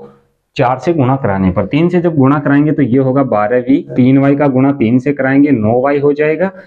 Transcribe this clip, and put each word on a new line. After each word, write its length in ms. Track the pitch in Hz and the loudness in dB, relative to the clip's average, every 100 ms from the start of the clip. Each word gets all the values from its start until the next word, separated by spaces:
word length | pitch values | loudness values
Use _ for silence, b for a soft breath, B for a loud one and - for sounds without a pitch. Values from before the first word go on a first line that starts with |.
| B B B _ _ - | B B B _ _ -4
चार 220 | 123 127 | -2 0
से 140 | 175 | -2
गुणा 220 | 165 123 135 | 0 0 0
कराने 340 | 120 95 95 | -2 0 0
पर। 160 | 90 98 | 0 -2
तीन 220 | 143 170 | 0 0
से 120 | 180 | 0
जब 160 | 170 160 | -2 0
गुणा 220 | 131 147 | 2 0
कराएंगे 340 | 143 143 151 | 0 0 0
तो 100 | 156 | 0
ये 160 | 127 127 | 0 0
होगा 240 | 135 127 | 0 0
बारह 340 | 131 107 104 123 | 0 0 0 -2
वी, 180 | 123 139 - | 0 -2 -2
तीन 300 | - 127 135 | 0 2 4
वाई 180 | 139 143 | 2 2
का 100 | 147 | 0
गुणा 240 | 127 135 | 2 0
तीन 260 | 143 110 127 | 0 0 0
से 140 | 135 | -2
कराएंगे 380 | 143 131 135 147 | -4 0 2 2
नौ 300 | 127 107 120 | 2 0 0
वाई 180 | 135 143 | 0 0
हो 140 | 143 | 0
जाएगा, 380 | 143 151 156 190 190 | 0 -2 0 -4 -6